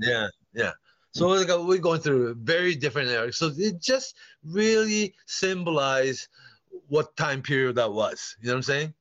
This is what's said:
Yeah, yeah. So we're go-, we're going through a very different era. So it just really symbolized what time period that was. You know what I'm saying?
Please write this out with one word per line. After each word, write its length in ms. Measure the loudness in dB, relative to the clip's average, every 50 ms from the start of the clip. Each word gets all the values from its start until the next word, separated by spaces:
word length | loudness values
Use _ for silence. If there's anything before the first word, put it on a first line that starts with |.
Yeah, 260 | -2 -2 -2 -2 -2 -6 -8 _ _ _ -4
yeah. 180 | -2 -2 -2 -4 -8 _ _ _ _ _ _
So 160 | -2 0 2
we're 160 | 4 4 4 4
go-, 220 | 2 2 0 2
we're 140 | 2 2 4
going 220 | 4 2 2 2
through 260 | 2 2 2 2 2
a 60 | 0 -2
very 400 | -4 -2 0 0 2 2 0 0
different 340 | 0 -4 -4 -2 -2 -2 0
era. 240 | 0 0 -2 -2 -2
So 180 | -2 -2 -2 0
it 240 | 0 -2 -2 -2 -2
just 340 | 0 0 0 0 -2 -8 -14 -20 -20 -20 -20 _ -14
really 720 | -4 0 2 2 4 4 4 2 2 2 0 0 -2 -4 _ _
symbolized 1040 | -10 -6 -4 -2 -2 -2 -2 -2 -2 0 0 2 2 2 2 2 0 -2 -4 -10 -16 _ -20 -20 -20 -20 _ _ _ -20 -20 -6
what 300 | 0 0 0 0 0 _
time 240 | -4 -2 -2 -2 -4
period 340 | -2 -2 0 2 2 2 2
that 160 | 0 0 0
was. 460 | 0 0 -2 -2 -2 -6 -12 -16 -16 -8
You 80 | -4
know 60 | -4 -2
what 40 |
I'm 60 | -2 -2
saying? 300 | -2 -2 -2 -4 -6 -8 _